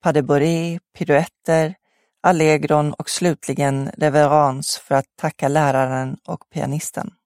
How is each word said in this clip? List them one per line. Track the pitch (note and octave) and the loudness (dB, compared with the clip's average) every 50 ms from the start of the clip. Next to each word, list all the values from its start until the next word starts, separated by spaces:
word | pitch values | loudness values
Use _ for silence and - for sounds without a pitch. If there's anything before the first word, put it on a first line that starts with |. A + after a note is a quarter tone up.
| _ | _
pas | F3 D3+ | 2 0
de | D3+ C#3 | 0 2
bourrée, | B2+ D3 C#3+ C#3+ E3 E3 E3 E3 E3+ E3+ F3 _ _ _ - | 2 2 2 2 2 0 -2 -2 -4 -6 -8 _ _ _ -10
piruetter, | F3+ D3+ D3 C#3 E3 - _ _ _ - E3 D#3+ D#3+ D#3 F#3 _ _ _ _ _ _ _ _ _ _ | -2 2 2 2 2 0 _ _ _ 0 0 2 2 0 -4 _ _ _ _ _ _ _ _ _ _
allegron | E3+ F#3 E3 D#3 D#3 D#3 D3+ D3 D3 D3+ D3+ D3 D3+ C#3+ | 0 2 4 4 4 4 2 2 2 2 2 2 0 -2
och | - D3+ - | -6 -8 -8
slutligen | - - F3+ F3+ D#3+ - - - C#3 C3 C#3+ C#3 C#3 C3+ C3+ - - | -6 -2 0 -2 -2 -2 -4 -8 -4 -2 0 0 0 -2 -4 -6 -6
reverence | - D#3 D3+ C#3 D3+ D3+ C#3+ D3 D3+ D3 C#3 C3 - D3 - - - | -2 -2 2 4 4 4 4 4 4 4 2 0 -2 -6 -8 -8 -10
för | - - C#3+ | -6 -2 -2
att | C3+ C#3 _ _ | -2 -2 _ _
tacka | _ - D#3 - _ - C#3 | _ -8 -8 -6 _ -4 -2
läraren | C#3 D#3 D#3 C#3+ C3+ C3+ C3 C3 C3 C3 C3 C3 - - _ | 0 2 2 2 2 0 0 0 -2 -4 -6 -6 -8 -12 _
och | - E3 - - _ | -12 -12 -12 -12 _
pianisten. | _ D#3+ - C3 C#3 D3+ - - - - - - _ _ _ | _ -6 -6 -4 -4 -6 -8 -8 -10 -10 -12 -12 _ _ _